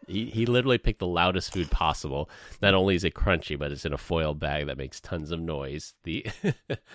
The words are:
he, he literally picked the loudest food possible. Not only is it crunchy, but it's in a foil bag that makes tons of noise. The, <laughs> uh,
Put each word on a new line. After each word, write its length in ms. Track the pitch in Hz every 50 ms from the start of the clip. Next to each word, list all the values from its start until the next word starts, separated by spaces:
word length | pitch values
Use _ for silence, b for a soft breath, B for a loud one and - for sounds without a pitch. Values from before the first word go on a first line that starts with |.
| -
he, 200 | - - 107 117
he 200 | - 101 110 117
literally 320 | 117 120 127 123 135 123 113
picked 220 | - - - -
the 80 | 90 87
loudest 440 | 87 85 87 92 90 92 - -
food 200 | - 92 82 -
possible. 580 | - - 85 78 73 - - 71 67 71 76 - B B B B B B
Not 120 | 104 101 98
only 200 | 95 92 98 92
is 80 | 85
it 120 | - 82 -
crunchy, 440 | - - 104 90 78 - - 76 69
but 140 | 73 71
it's 120 | 71 71 -
in 80 | 78
a 60 | 73 -
foil 340 | - - 85 82 80 76
bag 360 | 76 76 73 71 73 76 73 71
that 100 | 65 67
makes 220 | 67 65 - -
tons 320 | - - 87 82 76 76
of 80 | 85 82
noise. 540 | 82 82 76 69 69 67 71 78 - - - _ -
The, 200 | 82 85 135 - 101 -
<laughs> 80 | - -
uh, 80 | 190 127 - _ - 120 - _ B